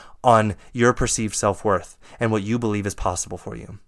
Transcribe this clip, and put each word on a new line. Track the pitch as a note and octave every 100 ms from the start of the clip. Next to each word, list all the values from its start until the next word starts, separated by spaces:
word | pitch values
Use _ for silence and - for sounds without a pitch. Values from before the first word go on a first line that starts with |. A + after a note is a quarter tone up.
| - -
on | B2 A2+ G#2+ G2 -
your | A#2+ A#2+
perceived | B2 B2 - G#2+ -
self-worth | G#2+ F#2+ G#2+ F#2 - - - -
and | A#2
what | A2
you | G2+ A#2+
believe | A#2 G#2 G2+
is | -
possible | F#2+ F2 - F2+
for | - A2
you? | A2+ G2+